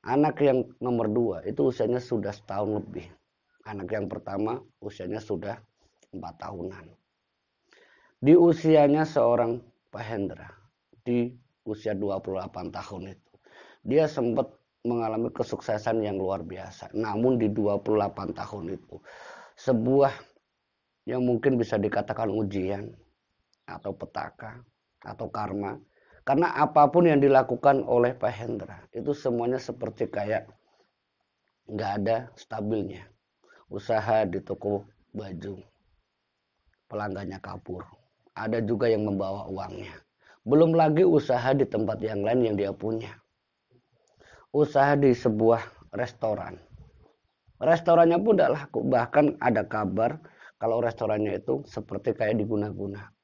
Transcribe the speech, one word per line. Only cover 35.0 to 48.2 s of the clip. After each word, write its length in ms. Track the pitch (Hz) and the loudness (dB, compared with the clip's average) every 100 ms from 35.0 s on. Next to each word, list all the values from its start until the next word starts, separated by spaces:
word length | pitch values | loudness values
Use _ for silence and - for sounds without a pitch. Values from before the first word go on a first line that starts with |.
| _ - | _ -12
baju, 400 | 104 90 101 98 - _ _ _ _ _ _ _ _ _ _ _ _ | -12 -12 -12 -14 -18 _ _ _ _ _ _ _ _ _ _ _ _
pelanggannya 480 | 104 104 95 92 95 | -8 -6 -8 -8 -10
kabur. 480 | 95 92 - 90 - _ _ _ _ - | -12 -14 -12 -14 -14 _ _ _ _ -10
Ada 260 | 110 117 | -4 -2
juga 240 | 110 110 117 | 0 0 2
yang 240 | 110 107 | 2 0
membawa 380 | 98 95 101 92 | -2 -2 -6 -8
uangnya. 400 | 95 98 98 92 - _ _ _ _ 113 | -10 -10 -12 -14 -16 _ _ _ _ 2
Belum 300 | 147 165 165 | 6 6 6
lagi 260 | 156 151 | 4 6
usaha 480 | 185 151 - 123 131 | 6 4 2 0 2
di 160 | 135 135 | 2 2
tempat 320 | 107 107 110 | 0 -2 -4
yang 240 | 110 104 | -4 -2
lain 300 | 104 127 113 | 0 2 2
yang 20 | |
dia 160 | 101 101 | 2 -2
punya. 400 | 98 104 113 107 - _ _ _ _ _ _ _ _ _ _ - - _ | -2 -4 -4 -8 -16 _ _ _ _ _ _ _ _ _ _ -20 -20 _
Usaha 400 | 143 151 147 139 | 0 2 4 4
di 160 | 143 139 | 6 4
sebuah 800 | 120 123 107 113 117 - - - | 4 2 4 4 4 0 -18 -12
restoran. 720 | 101 123 - 110 104 90 90 _ - - _ _ _ _ _ _ _ | -8 -8 -4 -4 -4 -8 -16 _ -20 -20 _ _ _ _ _ _ _
Restorannya 640 | 135 165 165 165 165 170 | 2 2 6 6 6 6